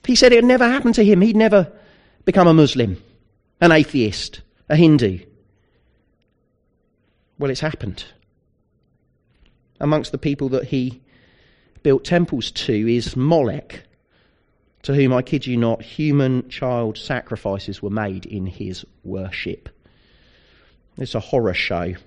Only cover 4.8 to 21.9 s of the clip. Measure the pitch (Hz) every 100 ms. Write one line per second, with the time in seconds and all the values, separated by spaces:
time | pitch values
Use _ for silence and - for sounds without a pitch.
4.8 | 165 147 110 90 - _ _ _ _ _
5.8 | _ _ _ _ _ _ _ _ _ _
6.8 | _ _ _ _ _ - 143 131 156 -
7.8 | 104 - - _ _ _ _ _ _ _
8.8 | _ _ _ _ _ _ _ _ _ _
9.8 | 147 151 143 135 156 139 135 127 127 135
10.8 | 127 113 _ _ _ _ _ _ _ _
11.8 | 147 135 - 175 170 131 - - - 107
12.8 | 113 120 110 131 139 165 120 147 - -
13.8 | _ _ _ _ _ _ _ _ _ _
14.8 | - 143 135 127 131 143 127 123 117 113
15.8 | - - 151 143 131 127 - - 127 120
16.8 | 113 107 - 127 - 110 101 98 - 98
17.8 | 104 107 104 95 - 104 92 - 101 92
18.8 | - _ 87 95 95 - 90 - - _
19.8 | _ _ _ _ _ _ _ _ _ _
20.8 | _ - 135 113 - 127 110 87 - 87
21.8 | 87